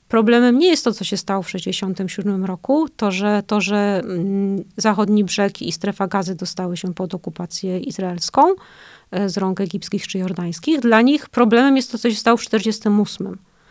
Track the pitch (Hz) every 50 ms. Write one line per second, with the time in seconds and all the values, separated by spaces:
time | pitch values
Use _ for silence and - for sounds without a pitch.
0 | _ - - 226 220 233 233 240 247 247 240 269 349 370 320 - - 240 208 -
1 | 185 - 202 185 - - 196 196 170 - - 180 - 185 185 - 202 190 185 -
2 | 190 175 - - 190 208 196 190 190 190 185 175 - - 269 311 320 - _ -
3 | 226 202 185 185 202 208 208 202 202 - 214 208 180 190 208 208 202 202 196 180
4 | - - 185 170 175 196 196 196 196 196 196 190 - - - - - 214 202 208
5 | 208 196 214 208 208 170 - - 202 202 - - - - 165 - - 202 196 -
6 | 202 185 - 196 185 180 190 156 185 - - - 185 180 175 170 - 185 170 -
7 | 185 165 - 165 - 175 160 - 180 - - - - 185 180 185 - 277 - -
8 | 190 180 175 175 - - - 262 294 359 392 381 - - - - - - - -
9 | _ - - 185 202 190 160 196 190 190 185 - 202 185 - 196 - - - -
10 | - - - 190 185 180 180 175 175 170 170 - - 302 330 277 233 233 220 220
11 | 240 269 294 285 - - - 233 240 214 233 233 262 277 269 262 247 - 233 226
12 | - 247 214 - - 233 233 226 - - - 226 202 220 208 - - 214 208 214
13 | 202 - - - 190 196 185 196 _ _ _ _ _ _